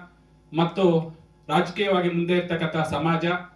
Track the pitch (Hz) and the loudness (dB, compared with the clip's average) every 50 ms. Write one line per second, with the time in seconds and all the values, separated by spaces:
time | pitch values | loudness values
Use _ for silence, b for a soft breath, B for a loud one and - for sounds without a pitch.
0 | - - - _ _ _ _ _ _ _ 151 160 170 170 - 196 190 175 165 165 | -8 -16 -20 _ _ _ _ _ _ _ -2 0 0 0 2 2 4 4 4 2
1 | 165 - - - - - _ _ _ - 156 175 175 - - 214 202 196 190 180 | 0 -4 -10 -18 -20 -20 _ _ _ 0 0 0 0 0 -2 -2 0 2 2 2
2 | 175 175 170 170 170 170 180 175 170 - 170 165 170 160 - 160 156 - 147 143 | 2 0 0 0 0 2 0 0 0 -2 -2 -4 -2 -2 -2 -2 -4 -2 -2 -2
3 | 156 165 165 165 170 170 175 180 - - - | 0 0 0 0 0 -2 -2 -2 -6 -10 -20